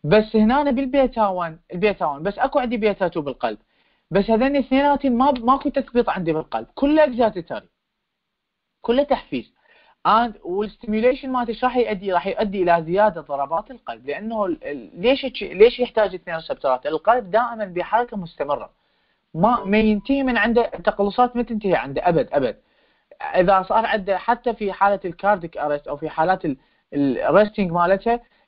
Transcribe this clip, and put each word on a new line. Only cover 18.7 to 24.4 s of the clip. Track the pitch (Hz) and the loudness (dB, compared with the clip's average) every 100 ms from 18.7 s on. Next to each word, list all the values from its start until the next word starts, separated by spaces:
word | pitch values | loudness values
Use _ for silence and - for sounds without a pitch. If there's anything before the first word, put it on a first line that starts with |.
| _ _ _ _ _ _ | _ _ _ _ _ _
ما، | 160 208 240 | 0 2 2
ما | 190 214 | 0 2
ينتهي | 220 208 - 277 | 2 0 0 0
من | 262 233 | 0 0
عنده | 214 233 226 | 2 2 0
التقلصات، | - 190 - 202 196 247 240 | -2 -4 0 -2 2 0 0
ما | |
تنتهي | 233 220 202 | -6 -4 0
عنده | 151 127 139 180 | 0 0 0 2
ابد، | 165 123 | 2 0
ابد. | 139 123 - _ _ _ _ _ - - | -2 -2 -6 _ _ _ _ _ -14 -2
اذا | 180 180 190 | 2 4 2
صار | 185 220 220 | 2 0 0
عنده | 208 190 185 | -4 -2 -4
حتى | - 240 | -2 -2